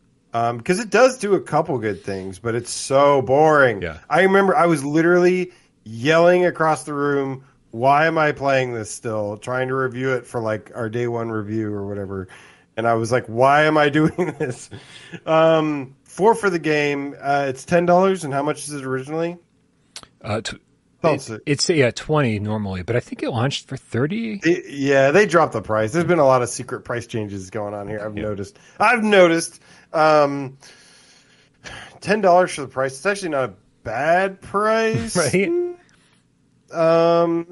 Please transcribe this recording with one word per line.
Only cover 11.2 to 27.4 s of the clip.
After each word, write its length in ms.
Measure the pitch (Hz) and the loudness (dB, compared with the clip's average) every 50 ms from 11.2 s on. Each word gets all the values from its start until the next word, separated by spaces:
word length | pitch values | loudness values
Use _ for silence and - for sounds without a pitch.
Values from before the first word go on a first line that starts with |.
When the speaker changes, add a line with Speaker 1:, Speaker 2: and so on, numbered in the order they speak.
| 113 113 | -6 -6
Speaker 1:
review 420 | 110 107 101 104 110 113 110 104 | -6 -8 -6 -6 -6 -6 -4 -6
or 140 | 104 101 98 101 | -6 -8 -8 -8
whatever. 400 | 101 101 98 95 98 95 92 - - - - - - _ _ _ - | -8 -8 -8 -8 -8 -10 -10 -12 -16 -20 -20 -20 -20 _ _ _ -8
And 100 | - 110 | -4 -2
I 60 | 117 117 | 0 0
was 160 | 110 113 107 | 0 0 -2
like, 140 | 127 123 - | -2 -2 -2
"Why 360 | - 113 117 131 135 143 147 151 | -4 0 2 4 4 4 4 4
am 140 | 156 156 151 | 4 4 2
I 100 | 147 147 | 2 2
<laughs> 100 | 139 156 | 2 2
doing 340 | 156 160 - - 180 156 - - | 0 0 -2 -4 -6 -6 -4 -6
this?" 300 | 156 127 123 - - - 110 - - - - - - - 170 - - | -8 -8 -8 -12 -14 -20 -20 -20 -20 -20 -20 -20 -20 -18 -18 -10 -4
Um, 720 | 160 160 160 165 165 160 160 156 151 147 143 131 131 - _ _ | 0 2 4 4 4 4 2 2 -2 -4 -6 -8 -12 -16 _ _
four 300 | _ - - 190 226 226 | _ -4 0 2 2 2
for 160 | 226 208 196 | 2 0 -2
the 80 | 175 170 | -2 -2
game. 580 | 147 156 151 151 147 143 143 143 139 143 139 - | -2 0 0 0 0 0 -2 -4 -6 -10 -12 -8
Uh, 280 | 131 139 143 143 139 135 | -4 -2 -2 0 -2 -4
it's 160 | 131 131 - | -6 -8 -4
ten 220 | - 175 170 175 | 0 0 2 4
dollars, 360 | 175 175 180 190 196 190 180 160 | 4 4 4 4 2 0 -2 -4
and 80 | 139 | -4
how 100 | 135 139 | -4 -2
much 260 | 143 151 143 143 - 147 | -2 -2 -4 -6 -8 -12
is 60 | 147 | -12
it 100 | 143 131 | -10 -8
originally? 540 | 131 131 131 131 147 156 160 170 170 175 170 _ _ _ _ _ _ _ _ _ _ - - - _ _ _ | -6 -6 -6 -6 -6 -6 -6 -4 -6 -6 -10 _ _ _ _ _ _ _ _ _ _ -20 -20 -20 _ _ _
Speaker 2:
Uh, 220 | - 110 104 110 | -8 -6 -6 -6
t-, 160 | 101 - - - _ _ _ _ _ _ _ - | -6 -10 -14 -14 _ _ _ _ _ _ _ -2
Speaker 1:
Don't 120 | - 160 147 | 0 0 0
Speaker 2:
it, 60 | 139 | 0
Speaker 1:
say. 160 | - - 110 - - | -4 -10 -12 -8 -4
Speaker 2:
it's, 220 | - 143 - - - | -4 -2 -2 0 0
yeah, 200 | 175 151 131 117 | 2 2 2 2
twenty 480 | - - - - 151 151 139 117 107 101 | 0 -4 -4 -2 0 0 0 0 -2 -2
normally, 440 | 104 107 107 107 104 95 95 92 | -4 -4 -4 -4 -4 -6 -6 -8
but 140 | 87 - 113 | -6 -2 -4
I 40 | 120 | -4
think 220 | - - 254 - | -4 -6 -10 -8
it 80 | 339 269 | -6 -4
launched 360 | - 113 123 139 - - - | -2 -2 -2 -2 -4 -6 -10
for 120 | - 127 - | -12 -14 -14
thirty. 600 | _ - - 117 139 151 208 226 226 220 107 - - | _ -6 -4 -4 -2 -2 -4 -6 -6 -8 -8 -2 0
Speaker 1:
It, 220 | 165 180 185 - - 143 | 0 0 0 -4 -10 -8
yeah, 360 | 143 135 139 139 135 135 139 | -4 0 2 4 4 4 6
they 140 | 147 196 214 | 6 4 4
dropped 280 | 185 160 170 151 123 - | 4 4 2 2 2 -2
the 80 | 110 | -6
price. 300 | 92 - 110 107 110 107 147 | -4 -2 0 0 0 0 0
There's 100 | 170 170 | -2 0
been 140 | 147 175 160 | 0 2 4
a 80 | 143 | 6
lot 160 | 131 131 127 | 6 4 4
of 80 | 120 113 | 2 -2
secret 300 | - - 120 - 123 104 | -6 -10 -10 -10 -10 -10
price 260 | - - 123 120 113 | -8 -8 -8 -8 -8
changes 420 | - - 110 107 101 101 98 | -8 -8 -6 -6 -6 -8 -12